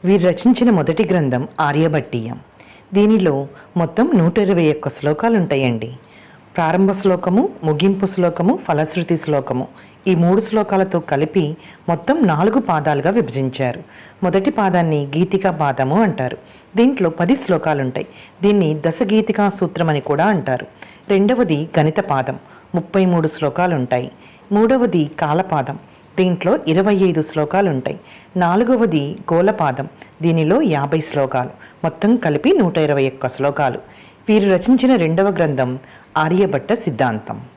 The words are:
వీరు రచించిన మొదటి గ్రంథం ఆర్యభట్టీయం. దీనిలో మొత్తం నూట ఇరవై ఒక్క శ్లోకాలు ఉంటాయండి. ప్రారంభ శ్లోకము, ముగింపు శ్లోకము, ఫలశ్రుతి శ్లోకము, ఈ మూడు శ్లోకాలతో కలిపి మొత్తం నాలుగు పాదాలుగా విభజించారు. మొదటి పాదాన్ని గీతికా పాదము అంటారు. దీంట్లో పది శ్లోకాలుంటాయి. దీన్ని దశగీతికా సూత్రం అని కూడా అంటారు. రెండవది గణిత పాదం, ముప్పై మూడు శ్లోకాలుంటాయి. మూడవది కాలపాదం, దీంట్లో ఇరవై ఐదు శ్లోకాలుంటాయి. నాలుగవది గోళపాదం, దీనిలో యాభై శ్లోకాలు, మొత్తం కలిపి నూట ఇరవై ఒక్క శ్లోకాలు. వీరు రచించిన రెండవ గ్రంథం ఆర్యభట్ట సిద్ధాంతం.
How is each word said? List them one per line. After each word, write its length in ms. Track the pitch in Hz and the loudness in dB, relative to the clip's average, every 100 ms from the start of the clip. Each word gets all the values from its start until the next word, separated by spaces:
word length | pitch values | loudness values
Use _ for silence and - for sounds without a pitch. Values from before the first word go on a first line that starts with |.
| 180 | 2
వీరు 220 | 196 180 | 4 2
రచించిన 420 | 175 240 254 240 | 2 2 4 4
మొదటి 360 | 190 143 165 220 | 2 0 0 0
గ్రంథం 420 | 180 139 123 143 - | 2 2 -2 -4 -4
ఆర్యభట్టీయం. 800 | 151 147 160 151 127 120 113 - - _ - - - | -2 2 0 0 -4 -8 -8 -12 -16 _ -20 -20 -2
దీనిలో 540 | 196 214 220 175 139 139 - - 175 | 2 4 4 2 0 -6 -14 -8 -4
మొత్తం 340 | 165 - 285 240 | -2 0 2 4
నూట 220 | 165 190 | 2 2
ఇరవై 340 | 196 180 156 | 2 2 2
ఒక్క 180 | 151 143 | 0 -6
శ్లోకాలు 480 | - 143 151 233 226 | -4 -4 0 0 0
ఉంటాయండి. 540 | 160 139 131 117 113 127 - - - - - - | 0 0 0 -2 -8 -14 -20 -20 -20 -20 -10 -4
ప్రారంభ 360 | 160 180 196 | 0 2 2
శ్లోకము, 580 | 196 196 180 180 190 370 - | 2 0 0 0 0 0 -2
ముగింపు 420 | 156 151 190 190 196 | -4 0 0 0 -2
శ్లోకము, 520 | 185 175 170 175 339 | 0 -2 2 0 0
ఫలశ్రుతి 600 | - 151 156 185 165 165 | -2 -2 -2 -4 -2 -4
శ్లోకము, 500 | - 143 131 127 - - - - 190 | 0 -2 -2 -6 -6 -14 -20 -8 0
ఈ 80 | 175 | 2
మూడు 260 | 170 196 | 4 2
శ్లోకాలతో 580 | 220 214 208 190 190 180 | 0 -2 0 0 0 -2
కలిపి 580 | - 139 156 190 147 160 - - - | -2 -2 0 0 -2 -6 -16 -12 -4
మొత్తం 380 | 135 - 311 214 | -4 0 2 2
నాలుగు 320 | 151 196 240 | 2 2 0
పాదాలుగా 500 | 226 160 147 143 151 | 0 -2 0 0 0
విభజించారు. 760 | 233 131 131 131 127 127 98 - - - - | 0 -2 -4 -4 -2 -4 -4 -16 -20 -20 -4
మొదటి 280 | 185 190 196 | 0 0 0
పాదాన్ని 560 | 294 196 175 170 151 139 147 | 0 0 2 2 -2 -2 -2
గీతికా 340 | 185 190 190 | 0 0 -2
పాదము 500 | 156 143 127 131 175 | 0 -2 0 0 2
అంటారు. 360 | 214 120 127 - - - - 196 | 0 0 -6 -8 -16 -20 -8 2
దీంట్లో 340 | 247 269 175 | 2 2 -2
పది 260 | 160 175 269 | 0 0 0
శ్లోకాలుంటాయి. 720 | - 170 160 147 131 123 - - - - | 0 -2 0 -2 -2 -6 -10 -16 -20 -2
దీన్ని 400 | 196 208 160 151 160 | 2 2 2 0 -4
దశగీతికా 640 | 160 214 214 220 208 202 | -2 2 2 2 0 0
సూత్రం 400 | 190 180 160 165 | 0 -4 -2 -2
అని 100 | 147 | -2
కూడా 260 | 139 147 190 | -2 0 2
అంటారు. 400 | 190 135 127 - - - - - | 0 -2 -6 -8 -20 -20 -20 -2
రెండవది 600 | 196 202 254 190 147 160 165 | 0 2 2 0 -2 -2 0
గణిత 180 | 151 156 | 0 0
పాదం, 420 | - 139 131 131 - - - 175 | -2 -4 -4 -8 -16 -20 -8 -8
ముప్పై 300 | 165 196 185 | -2 0 2
మూడు 220 | 175 156 | 2 -2
శ్లోకాలుంటాయి. 840 | - 147 147 180 156 127 123 - - - - - | -2 -4 -2 -2 -2 -2 -4 -4 -14 -20 -20 -2
మూడవది 600 | 208 226 262 233 170 147 - | 2 4 2 2 2 -2 -2
కాలపాదం, 600 | 151 160 190 156 131 - - - - - | -2 0 0 -2 -4 -8 -16 -20 -10 -2
దీంట్లో 420 | 185 175 175 240 160 | 0 0 0 0 0
ఇరవై 280 | 160 196 196 | 0 2 2
ఐదు 260 | 185 160 | 2 0
శ్లోకాలుంటాయి. 800 | 156 156 151 185 196 135 - - - - - 185 | -2 -4 -2 0 0 -2 -4 -10 -16 -20 -8 -2
నాలుగవది 800 | 170 185 233 254 226 160 143 180 - | 2 2 2 2 2 0 -2 -8 -2
గోళపాదం, 540 | 165 190 214 151 131 139 - - - | 2 2 2 -2 -2 -10 -14 -20 -4
దీనిలో 400 | 165 165 156 233 | 0 2 2 2
యాభై 400 | 269 147 139 156 | 2 0 0 -2
శ్లోకాలు, 480 | 151 147 135 131 127 - - - | -2 -2 0 -2 -4 -10 -20 -6
మొత్తం 340 | 165 - 208 240 | -6 0 0 2
కలిపి 360 | 170 151 277 381 | 0 0 2 2
నూట 200 | 180 165 | 2 2
ఇరవై 300 | 151 139 135 | 0 2 0
ఒక్క 200 | 135 127 | -2 -8
శ్లోకాలు. 520 | - 143 139 139 110 - - - - - | -2 -4 0 -2 -4 -14 -20 -20 -12 0
వీరు 220 | 214 196 | 2 4
రచించిన 440 | 180 185 262 254 254 | 2 4 2 4 2
రెండవ 340 | 160 170 196 | 2 2 0
గ్రంథం 500 | 190 160 135 127 127 - - - 156 | 0 -2 0 -4 -4 -12 -20 -8 -4
ఆర్యభట్ట 560 | 156 180 190 139 - | 0 0 0 -2 -2
సిద్ధాంతం. 680 | 233 - 113 127 107 - 107 120 | -4 -4 -2 -2 -2 -8 -14 -16